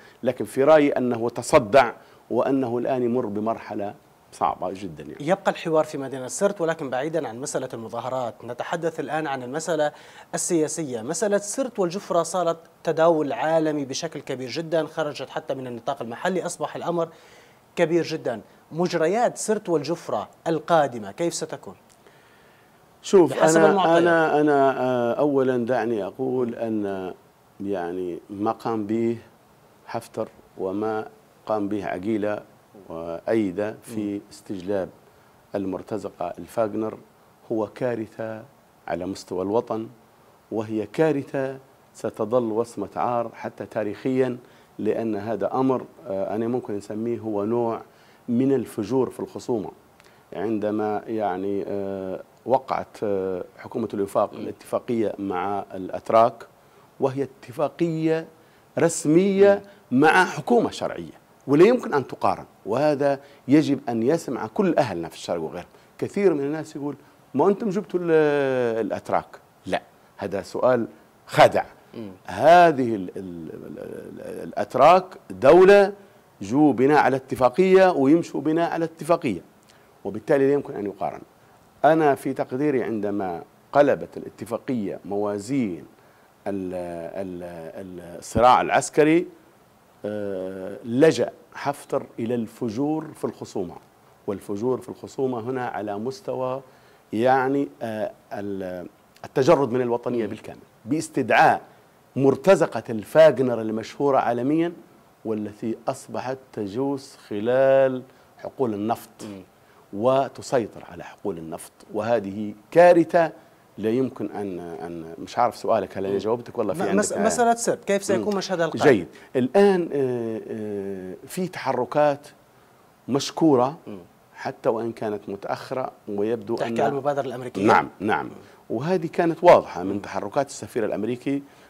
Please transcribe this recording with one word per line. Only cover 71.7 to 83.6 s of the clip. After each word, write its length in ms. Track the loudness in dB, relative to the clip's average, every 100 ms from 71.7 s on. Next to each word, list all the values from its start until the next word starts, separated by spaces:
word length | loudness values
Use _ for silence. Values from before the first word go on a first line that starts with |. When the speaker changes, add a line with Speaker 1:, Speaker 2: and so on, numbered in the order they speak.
| -10 _
Speaker 2:
مم. 180 | -14 -14 -14 -12
Speaker 1:
هذه 680 | 2 8 8 8 6 0 0
ال-، 140 | -4 -8
ال-، 320 | -12 -12 -12
ال-، 260 | -12 -14 -12
ال-، 640 | -12 -12 -14 -14 -12 -10
الأتراك 640 | -8 -6 -2 6 8 8 4 -14 -16
دولة 640 | 2 8 10 12 10 8 2 -16 -20 _ -14
جو 300 | -2 4 4
بناء 260 | 6 4 6
على 180 | 4 2
اتفاقية 760 | -4 2 2 4 6 8 8
ويمشوا 500 | 6 4 4 2 -4
بناء 300 | -2 0 0
على 140 | -2 -6
اتفاقية، 560 | -6 0 0 0 -6 -8 _ _ -20 _ _
وبالتالي 440 | -10 -8 0 2 4
لا 60 |
يمكن 200 | 2 -2
أن 120 | -8 -8
يقارن. 360 | -6 -8 -8 -16 _ _ _ _ _ 2
أنا 300 | 4 4 2
في 180 | -2
تقديري 500 | -6 -4 -2 0 0
عندما 600 | 0 -4 -4 -4 -4 -8 -12 _